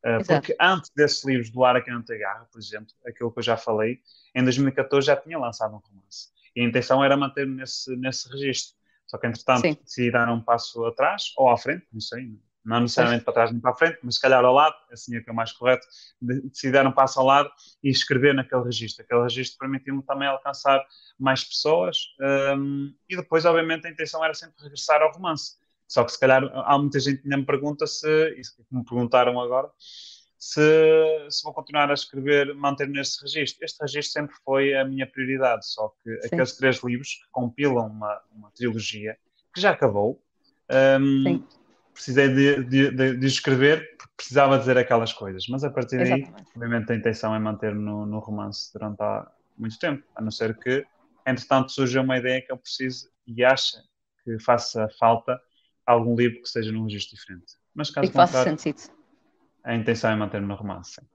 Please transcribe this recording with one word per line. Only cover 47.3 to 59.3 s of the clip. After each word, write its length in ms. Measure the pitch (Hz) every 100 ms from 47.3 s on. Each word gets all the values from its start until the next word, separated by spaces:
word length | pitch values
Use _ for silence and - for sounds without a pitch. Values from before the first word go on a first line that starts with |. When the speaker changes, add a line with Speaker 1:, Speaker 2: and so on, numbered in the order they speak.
| 110
Speaker 1:
é 40 |
manter-me 420 | 107 104 110 104
no, 220 | 104 104 107
no 140 | 107
romance 520 | 107 104 104 101 -
durante 280 | - 107 101
há 280 | 104 107 104 _ _ _
muito 200 | 113 110
tempo, 260 | 170 143 _ -
a 60 |
não 100 | 110
ser 260 | - 113 113
que, 300 | 123 131 - _ _ _ -
entretanto, 440 | 127 - 135 127
surja 300 | - 131 131
uma 160 | 131 131
ideia 240 | 123 131
que 100 | 127
eu 60 | 127
precise 520 | - - 131 127 - _ -
e 160 | 117
ache 340 | 123 135 - - _ _ _ _
que 160 | - 113
faça 480 | - 120 - 117 110 -
falta 400 | 113 117 - 123 _ _ _ _ -
algum 300 | 120 113 117
livro 260 | 120 120
que 80 | -
seja 220 | 117 110
num 120 | 110
registro 320 | 110 104 - 107
diferente. 380 | - 90 _ - _ -
Mas, 140 | 147
caso 140 | - 180
Speaker 2:
E 40 |
que 60 | -
faça 180 | 175
Speaker 1:
contrário, 240 | 139 127 156
Speaker 2:
sentido. 240 | 160 143 - _ _ _ _